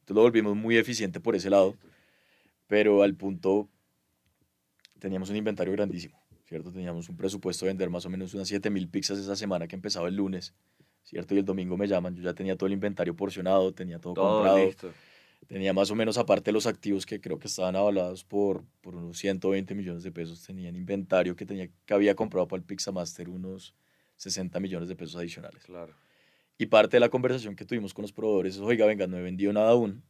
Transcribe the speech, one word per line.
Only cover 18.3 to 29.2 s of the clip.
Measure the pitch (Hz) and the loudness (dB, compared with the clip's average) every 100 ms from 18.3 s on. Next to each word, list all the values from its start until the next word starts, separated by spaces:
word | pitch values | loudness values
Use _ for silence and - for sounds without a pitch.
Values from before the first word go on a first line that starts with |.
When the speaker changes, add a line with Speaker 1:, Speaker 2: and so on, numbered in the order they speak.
| 101 101 92 - _ | 0 0 0 -6 _
Speaker 1:
por | 90 | -16
unos | 87 85 85 | -14 -12 -6
ciento | 98 95 95 | -2 0 0
veinte | 98 95 | 0 -2
millones | 98 92 85 | -6 -6 -8
de | 90 | -10
pesos, | 85 82 82 | -10 -10 -10
tenía | - 95 87 | -16 -12 -10
en | 90 | -10
inventario | 90 98 90 92 90 | -6 -6 2 2 2
que | 90 98 | -2 -8
tenía, | 101 90 _ - | -8 -10 _ 0
que | |
había | 101 101 | 4 4
comprado | 101 107 - - | 4 0 0 0
para | 95 | -2
el | 85 | -8
Pizza | 95 - | -10 -8
Master | 92 85 - 87 | -6 -8 -10 -14
unos | 90 92 95 - _ _ _ _ _ | -12 -12 -14 -18 _ _ _ _ _
sesenta | 98 95 92 90 | -10 -6 -6 -4
millones | 95 90 87 | -4 -4 -6
de | 87 | -8
pesos | 82 85 | -10 -8
adicionales. | 87 82 85 - | -10 -10 -16 -20
Speaker 2:
Claro. | - 90 82 _ _ _ _ _ _ _ | -20 -16 -16 _ _ _ _ _ _ _
Speaker 1:
Y | 110 | 6
parte | 110 107 123 | 8 8 6
de | |
la | 120 | 6
conversación | 127 127 127 107 95 | 4 0 -2 -4 -12
que | |
tuvimos | 101 120 101 | -6 -6 -6
con | - | -10
los | 104 | -14
proveedores | - 110 101 92 98 | -6 0 0 0 -4
es, | |
"Oiga, | 101 120 | -2 4
venga, | 107 107 92 | 4 4 -2
no | |
he | 90 | -4